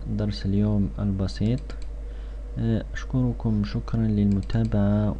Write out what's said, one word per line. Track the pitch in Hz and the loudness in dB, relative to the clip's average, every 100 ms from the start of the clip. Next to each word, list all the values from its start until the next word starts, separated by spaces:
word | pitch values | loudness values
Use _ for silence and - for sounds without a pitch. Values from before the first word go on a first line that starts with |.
| - 104 | -2 -2
درس | 107 101 98 | -2 -2 0
اليوم | 101 104 104 95 - | 2 4 4 0 0
البسيط. | 104 95 98 - 104 131 - - - - - - - - - - 113 110 - | -2 0 -2 0 0 0 -4 -8 -6 -6 -8 -8 -8 -10 -8 -2 0 0 0
أشكركم | - - 131 123 117 117 107 | -8 -2 0 0 0 0 0
شكرًا | 104 117 - 113 | 0 -4 -2 0
للمتابعة، | 113 104 104 98 - 113 110 107 101 104 104 | 2 4 4 2 2 0 2 4 4 4 2